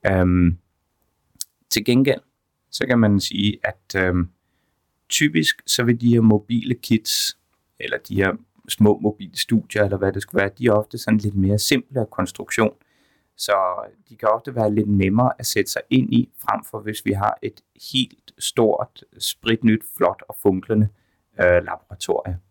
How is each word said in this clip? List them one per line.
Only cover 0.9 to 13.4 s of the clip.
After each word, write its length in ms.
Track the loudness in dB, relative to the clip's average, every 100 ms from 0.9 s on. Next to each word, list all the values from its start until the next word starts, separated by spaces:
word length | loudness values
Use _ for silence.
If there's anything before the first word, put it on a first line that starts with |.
| _ _ _ _ _ -18 _ _
til 160 | -4 2
gengæld, 360 | 4 4 0 _ _ _ _ _
så 140 | -8 0
kan 120 | 2
man 200 | 4 2
sige, 400 | 0 -2 -2 -2
at, 320 | -8 -8 _ -2 0
øhm, 240 | 0 -2 _ _ _ _ _ _ _ _
typisk 520 | -2 0 0 -2 -4 -4
så 180 | -2
vil 180 | 0 2
de 80 | 4
her 120 | 4
mobile 540 | 6 4 2 -4 -4 -6
kits, 640 | 0 -2 0 -4 -4 -8 _ _ _ _
eller 180 | -8 -8
de 180 | -6 -2
her 180 | -2 -4 _ _ -12
små 300 | 2 2 4
mobile 380 | -2 -4 -14 -10
studier, 460 | -2 -2 -2 -2
eller 140 | -2 0
hvad 160 | -2
det 80 | -2
skulle 200 | -4 -2
være, 100 | -2 -2
de 80 | 2
er 40 |
ofte 260 | 2 0 -10
sådan 200 | 0 0
lidt 180 | 0 0
mere 240 | 0 0
simple 400 | 0 -2 -2 -6
af 100 | -6
konstruktion. 640 | -6 -6 -8 -8 -2 -2 -2 _ _ _ _ _
Så 160 | _